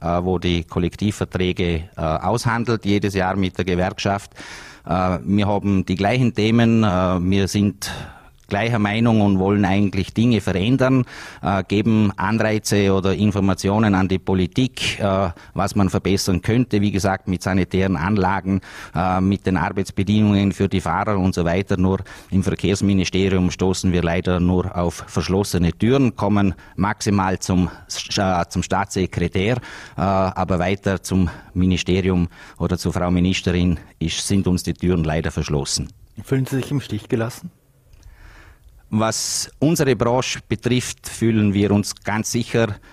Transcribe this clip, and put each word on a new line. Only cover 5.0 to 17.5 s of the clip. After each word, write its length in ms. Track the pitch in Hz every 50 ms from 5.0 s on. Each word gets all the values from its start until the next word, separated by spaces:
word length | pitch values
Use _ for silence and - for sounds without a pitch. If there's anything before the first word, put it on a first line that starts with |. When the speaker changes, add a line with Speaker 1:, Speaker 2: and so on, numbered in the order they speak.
| 92 92 92 73 58
Speaker 1:
wir 240 | 80 98 104 101
haben 380 | 98 104 98 90 101 98 95 90
die 100 | - 92
gleichen 400 | 90 98 101 123 127 131 117 -
Themen, 480 | - 104 110 113 120 117 113 117 113 110
äh, 40 | 104 90 92 92 90 92 90
wir 260 | 87 92 98 98 98
sind 460 | 90 - 104 101 104 - - - - - - - - - - - - - _ -
gleicher 320 | - 98 98 110 117 120 110
Meinung 440 | 104 101 104 113 117 120 113 110 101
und 160 | 101 98 95
wollen 260 | 95 98 104 101 101
eigentlich 480 | 90 95 101 104 95 90 98 90 - -
Dinge 300 | 107 113 123 117 101 -
verändern, 640 | 98 90 90 92 117 135 131 127 131 131 131 123 - - - - - - -
äh, 240 | - 85 101 95 90
geben 460 | - 101 104 110 117 110 107 107 101 98 -
Anreize 720 | 87 101 113 110 107 110 110 107 - - 110 101 101 98 95
oder 220 | 95 87 98 95
Informationen 800 | 80 104 107 95 101 95 98 92 - - 95 101 107 113 104 98
an 120 | 92 95
die 120 | 87 95 90
Politik, 840 | - - 95 92 92 80 - 127 131 127 - - - - - -
äh, 300 | 107 98 95 95 98 87 87 - - - -
was 200 | 85 98 101 -
man 140 | 104 98 90
verbessern 540 | - 98 - 90 98 95 - - 90 85 -
könnte, 400 | - 110 127 127 - - 104 101
wie 80 | 104
gesagt, 360 | 98 95 90 98 95 - -
mit 160 | - 92 85 -
sanitären 540 | 98